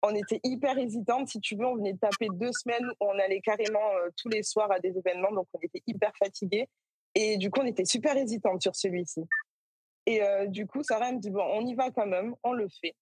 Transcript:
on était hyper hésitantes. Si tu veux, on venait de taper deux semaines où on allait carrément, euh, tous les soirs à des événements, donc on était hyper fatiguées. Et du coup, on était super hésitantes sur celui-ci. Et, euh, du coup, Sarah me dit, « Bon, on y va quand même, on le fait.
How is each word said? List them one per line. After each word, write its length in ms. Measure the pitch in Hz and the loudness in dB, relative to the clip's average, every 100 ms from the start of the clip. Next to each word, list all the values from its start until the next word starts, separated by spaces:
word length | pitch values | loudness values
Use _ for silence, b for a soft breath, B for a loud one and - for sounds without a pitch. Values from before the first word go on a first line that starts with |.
on 120 | 214 | 4
était 260 | 208 202 220 | 2 0 -2
hyper 340 | 254 254 277 262 | 0 0 0 2
hésitantes. 500 | 247 220 202 240 277 | 0 -2 0 0 0
Si 120 | 220 | -6
tu 160 | - 208 | -6 -2
veux, 100 | 247 | 0
on 100 | 247 | 0
venait 160 | 202 | -2
de 40 | 190 | 0
taper 300 | 214 202 220 | 0 2 -2
deux 200 | 180 233 | -2 -4
semaines 340 | 247 - 233 247 | -4 -2 -2 -2
où 60 | 233 202 | -2 0
on 120 | 196 | 2
allait 220 | 196 196 | 2 2
carrément, 520 | 190 214 202 214 214 190 | 0 0 2 2 2 0
euh, 120 | 175 - | -2 -4
tous 120 | 240 | -2
les 140 | 220 | -2
soirs 280 | 208 - 208 | 0 0 2
à 100 | 185 | 2
des 160 | 180 185 | 0 -2
événements, 360 | 185 180 190 | -2 2 0
donc 140 | 208 185 | 0 -4
on 60 | - | -6
était 220 | - 185 - | -8 -8 -6
hyper 260 | 202 208 - | 0 0 2
fatiguées. 500 | 202 - 190 202 262 _ _ _ _ | -2 0 -2 0 -2 _ _ _ _
Et 220 | - 214 208 | 0 2 2
du 140 | 196 | 2
coup, 100 | 247 | 2
on 60 | 262 | 0
était 180 | 214 | 0
super 320 | 180 247 285 277 | 0 2 2 2
hésitantes 460 | 262 226 202 185 | 0 0 0 2
sur 140 | 190 185 | 0 0
celui-ci. 460 | 196 180 175 - 165 202 - _ _ _ _ _ - | -2 -2 -4 -6 -2 -2 -4 _ _ _ _ _ 0
Et, 160 | 226 | 2
euh, 240 | 202 196 202 | 2 2 0
du 200 | 190 208 | -4 -4
coup, 160 | 269 | -4
Sarah 300 | 294 226 247 | -2 0 0
me 60 | 254 | -2
dit, « 120 | 202 | -4
Bon, 100 | 196 | -2
on 220 | 175 208 240 | 0 0 0
y 80 | |
va 160 | 240 262 | 0 0
quand 160 | 247 208 | 0 0
même, 280 | 185 208 240 | 0 -2 -4
on 80 | 240 | -2
le 160 | 247 202 - | -2 -4 -4
fait. 140 | - - | -10 -10